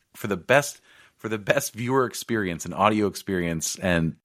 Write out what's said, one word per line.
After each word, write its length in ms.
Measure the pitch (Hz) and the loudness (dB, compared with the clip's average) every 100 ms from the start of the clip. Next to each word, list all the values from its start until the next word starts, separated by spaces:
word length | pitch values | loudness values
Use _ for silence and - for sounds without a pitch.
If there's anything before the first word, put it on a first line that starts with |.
| _ | _
for 120 | - 110 | -10 -6
the 100 | 95 | -2
best, 440 | - 135 143 - _ - _ _ | 2 2 2 -6 _ -20 _ _
for 120 | 113 | -8
the 80 | 110 | -2
best 340 | 98 143 - | 0 0 -2
viewer 300 | 107 120 135 | -4 0 0
experience 600 | 120 - - 113 95 82 87 | 0 -4 -4 -2 -2 -4 -6
and 80 | |
audio 320 | 82 101 107 101 | 2 4 4 0
experience 680 | - - 92 85 82 - - | -2 -4 -2 0 -2 -4 -2
and 380 | 95 85 82 - | 2 2 0 -2